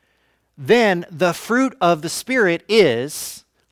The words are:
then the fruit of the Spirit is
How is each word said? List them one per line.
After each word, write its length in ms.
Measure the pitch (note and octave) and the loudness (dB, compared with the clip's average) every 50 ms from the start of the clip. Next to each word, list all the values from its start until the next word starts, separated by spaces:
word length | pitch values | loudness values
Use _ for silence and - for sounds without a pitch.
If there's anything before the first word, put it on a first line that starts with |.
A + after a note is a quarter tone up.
| _ _ _ _ _ _ _ _ _ _ _ | _ _ _ _ _ _ _ _ _ _ _
then 480 | - C3+ C3+ A3 A#3+ A3+ G3+ F3+ F3 F3 - | -6 0 2 4 4 4 2 0 -2 -4 -8
the 240 | F3 C#3+ F3+ F3 - | -6 -2 -2 -2 -2
fruit 420 | - - - A3+ B3+ C4 B3+ - - | -4 -4 -2 0 0 0 -2 -2 0
of 220 | F3 F3 E3+ D3+ | 2 2 2 0
the 80 | D3+ E3 | -2 -8
Spirit 540 | - - - - C4 B3+ G#3 F3+ E3+ E3 - | -10 -10 -6 -4 0 0 2 2 0 -2 -2
is 760 | - G#3 A3+ F#3 C#3 A2+ A#2 C3 D3+ - - - - - - _ _ _ _ _ _ | 0 4 4 4 4 2 -2 -4 -8 -10 -12 -14 -14 -16 -18 _ _ _ _ _ _